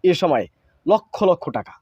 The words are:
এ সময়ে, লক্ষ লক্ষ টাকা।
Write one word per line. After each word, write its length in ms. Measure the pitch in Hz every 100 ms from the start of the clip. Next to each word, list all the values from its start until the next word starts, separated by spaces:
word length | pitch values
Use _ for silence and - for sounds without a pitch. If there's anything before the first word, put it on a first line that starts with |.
এ 120 | 185
সময়ে, 320 | 170 180 131 98 _ _ _ -
লক্ষ 340 | 214 _ -
লক্ষ 280 | 196 175 -
টাকা। 220 | 120 98 -